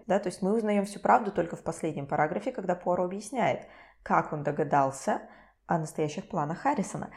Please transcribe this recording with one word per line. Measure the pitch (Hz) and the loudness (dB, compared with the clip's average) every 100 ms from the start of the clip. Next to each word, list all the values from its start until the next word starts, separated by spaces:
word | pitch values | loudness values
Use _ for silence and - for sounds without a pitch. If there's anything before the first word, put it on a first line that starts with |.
| - | 0
да, | 202 | 0
то | 185 | 0
есть | - | -2
мы | 190 | 0
узнаем | 226 208 208 196 | 2 2 2 0
всю | - | 0
правду | 202 240 202 | 4 6 4
только | 190 165 - | 0 -2 -4
в | |
последнем | - 165 165 147 139 | -6 -4 -4 -4 -2
параграфе, | 147 156 190 254 | 0 2 0 -4
когда | 254 190 175 | -4 -2 -2
Пуаро | 180 180 180 | 0 0 0
объясняет, | 196 - 262 151 - - - - _ | -4 -6 0 0 0 -6 -20 -20 _
как | - 165 160 | 2 2 2
он | 151 | -2
догадался | 147 147 147 143 135 135 - 233 - - - _ - | -2 0 2 4 4 0 -2 -2 -4 -20 -20 _ -2
о | 170 | 0
настоящих | 156 - 151 196 - | 0 -2 -2 -4 -6
планах | 180 147 175 | -4 -2 0
Харрисона. | 269 - 180 143 - | 0 0 -2 -6 -10